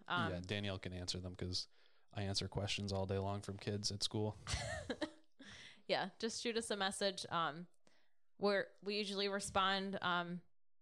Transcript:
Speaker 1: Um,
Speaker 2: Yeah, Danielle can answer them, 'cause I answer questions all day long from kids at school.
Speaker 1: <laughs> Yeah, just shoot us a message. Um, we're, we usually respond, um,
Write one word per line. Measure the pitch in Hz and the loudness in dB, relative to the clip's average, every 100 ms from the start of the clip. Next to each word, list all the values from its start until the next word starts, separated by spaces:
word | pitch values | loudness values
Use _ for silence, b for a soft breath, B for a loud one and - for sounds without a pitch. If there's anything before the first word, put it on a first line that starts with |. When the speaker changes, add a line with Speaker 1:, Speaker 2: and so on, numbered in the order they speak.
| - | 0
Speaker 1:
Um, | 175 165 | 2 2
Speaker 2:
Yeah, | 87 90 | 0 0
Danielle | 104 101 95 | 0 0 0
can | 92 | -4
answer | 90 90 92 | -4 -2 -2
them, | 90 90 | -4 -4
'cause | 90 92 - b b b b | -2 0 -4 b b b b
I | - | -2
answer | 98 98 95 | 0 0 0
questions | - 101 - 101 | 0 0 0 0
all | 95 95 | 0 2
day | 98 | 2
long | 98 101 | 2 -2
from | 98 98 | -4 -4
kids | - 104 104 | -2 0 0
at | 101 | 0
school. | - 110 107 - - | 0 2 0 -2 -2
Speaker 1:
<laughs> | - - 622 - - 302 - - - B B B B - | -2 0 -2 -4 -2 -4 -6 -20 -18 B B B B 0
Yeah, | 151 185 - | 2 2 -2
just | 226 - | -4 -2
shoot | - 220 | -2 -2
us | 226 | 0
a | 208 | 0
message. | 190 - 196 190 - | 0 2 0 0 -2
Um, | 170 160 156 180 - b b b b - - | 0 2 -2 -8 -16 b b b b -20 0
we're, | 202 196 - - | 4 4 2 -4
we | 190 208 | -2 0
usually | 202 196 202 | 0 0 2
respond, | 202 - 202 190 196 196 190 | 0 0 4 4 4 2 0
um, | 180 175 175 175 - - - - | 2 2 0 -4 -8 -20 -20 -20